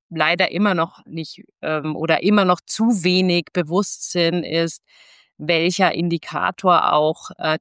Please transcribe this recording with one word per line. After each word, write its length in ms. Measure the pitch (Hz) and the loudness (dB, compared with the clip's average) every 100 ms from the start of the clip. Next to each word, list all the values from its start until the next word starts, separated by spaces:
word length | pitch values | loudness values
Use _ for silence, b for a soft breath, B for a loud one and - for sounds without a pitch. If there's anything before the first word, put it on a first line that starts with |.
| - | -10
leider 420 | 160 156 175 185 | -2 0 2 0
immer 220 | 175 208 175 | 0 0 0
noch 280 | 170 - - | -2 -6 -14
nicht, 400 | 165 156 - - _ | -12 -12 -14 -20 _
ähm, 340 | 151 156 151 151 | -6 -4 -4 -4
oder 260 | 160 160 | 0 0
immer 220 | 196 208 | 2 2
noch 160 | 190 180 - | 2 0 -2
zu 380 | - 226 208 | 0 2 2
wenig 420 | 175 180 185 175 - | 2 2 2 0 -2
bewusst 580 | 180 151 180 208 - - | -4 -2 -2 -2 -6 -6
sind, 320 | 180 165 175 | -2 0 -2
ist, 400 | - 165 165 - _ b b b b b | -2 -2 -2 -6 _ b b b b b
welcher 560 | 151 165 170 180 180 | -2 0 0 2 0
Indikator 1000 | - 175 165 - 156 180 - 185 170 - | 2 -2 -2 -4 -4 -4 0 2 4 4
auch, 400 | 151 151 156 - - | 2 2 -2 -8 -6
äh, 200 | 156 160 | -4 -4